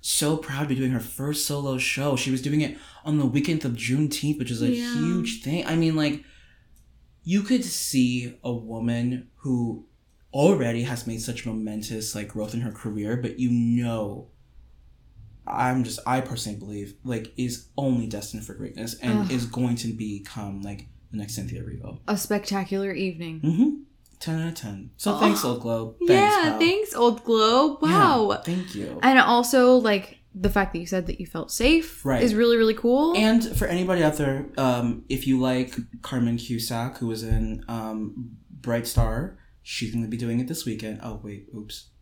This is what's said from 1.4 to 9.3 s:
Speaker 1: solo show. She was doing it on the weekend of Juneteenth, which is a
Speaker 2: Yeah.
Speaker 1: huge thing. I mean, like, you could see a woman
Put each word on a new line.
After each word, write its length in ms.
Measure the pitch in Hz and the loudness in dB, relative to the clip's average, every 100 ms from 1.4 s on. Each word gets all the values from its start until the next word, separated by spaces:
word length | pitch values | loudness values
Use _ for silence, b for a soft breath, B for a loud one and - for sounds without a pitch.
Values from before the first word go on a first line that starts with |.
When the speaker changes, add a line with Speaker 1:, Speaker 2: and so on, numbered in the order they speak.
| - | -2
Speaker 1:
solo 300 | 143 139 131 | -2 -2 -2
show. 400 | 127 - 143 131 | -2 0 0 0
She 140 | 135 | 0
was 100 | 131 | -2
doing 220 | 143 147 | 0 0
it 160 | 151 - B B | 0 -4 B B
on 140 | 156 151 | -2 2
the 80 | 131 | 2
weekend 400 | 131 147 160 139 | 2 0 0 -2
of 60 | |
Juneteenth, 680 | 117 113 135 151 147 143 147 | -4 -2 0 0 0 -2 -2
which 120 | 120 | -4
is 120 | 117 | -2
a 80 | - | 0
Speaker 2:
Yeah. 240 | 240 240 | 0 -2
Speaker 1:
huge 480 | 240 165 180 - 226 | -2 0 0 -2 -6
thing. 240 | - 170 - | -4 -4 0
I 100 | 165 | 2
mean, 180 | 160 | 2
like, 300 | 156 151 147 b b b b b b _ _ _ _ | 2 0 -2 b b b b b b _ _ _ _
you 200 | - 190 | -2 0
could 200 | 202 254 240 | 2 0 0
see 680 | - - 131 123 123 120 - | -4 -2 2 2 2 -4 -8
a 80 | 120 | -6
woman 760 | 117 110 113 117 117 120 127 - | -6 -6 -4 -2 0 -2 -4 -8